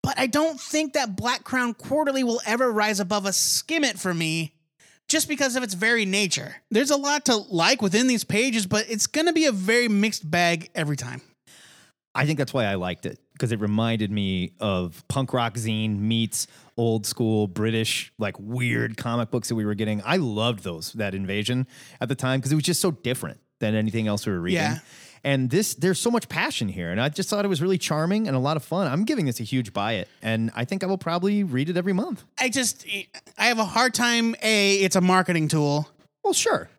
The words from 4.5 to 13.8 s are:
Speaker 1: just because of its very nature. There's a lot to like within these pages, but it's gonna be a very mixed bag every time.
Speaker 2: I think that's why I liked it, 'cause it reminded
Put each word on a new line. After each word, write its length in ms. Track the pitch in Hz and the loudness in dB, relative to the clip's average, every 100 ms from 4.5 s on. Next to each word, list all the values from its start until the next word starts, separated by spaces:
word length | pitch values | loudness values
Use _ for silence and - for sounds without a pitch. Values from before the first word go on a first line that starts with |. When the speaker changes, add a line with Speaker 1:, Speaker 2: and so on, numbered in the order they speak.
| _ _ _ - _ - | _ _ _ -20 _ 0
Speaker 1:
just 180 | 311 - | 0 0
because 280 | 285 269 247 | 0 0 0
of 60 | |
its 100 | 247 | -4
very 320 | 180 220 233 202 | -2 0 2 2
nature. 500 | 196 196 - 120 - _ | 0 0 -2 -6 -16 _
There's 200 | 208 277 | 0 2
a 40 | 285 | 2
lot 280 | 277 294 277 | 2 0 2
to 100 | 226 | 2
like 460 | 202 170 170 262 | 0 2 4 4
within 260 | 202 202 254 | 2 4 4
these 160 | 240 | 2
pages, 420 | - 202 262 226 185 | 0 0 2 0 0
but 200 | 208 220 | -2 -2
it's 160 | 220 - | -2 -2
gonna 280 | 302 339 | 0 2
be 120 | 330 311 | 4 2
a 60 | |
very 360 | 202 185 240 240 | 2 2 2 4
mixed 400 | 202 214 202 156 | 4 2 0 -2
bag 380 | 175 175 170 180 | 2 2 2 -4
every 220 | - 151 143 | -4 -2 -2
time. 240 | 123 131 - _ _ - - - - _ _ - | -6 -12 -16 _ _ -20 -20 -20 -20 _ _ 0
Speaker 2:
I 80 | 143 | 2
think 120 | 151 | 2
that's 140 | 131 | 0
why 120 | 135 107 | 0 0
I 100 | 98 | 0
liked 300 | 90 87 - | -2 -4 -8
it, 140 | - _ _ | -12 _ _
'cause 140 | 123 | -2
it 80 | 110 | 0
reminded 500 | 104 107 | 0 0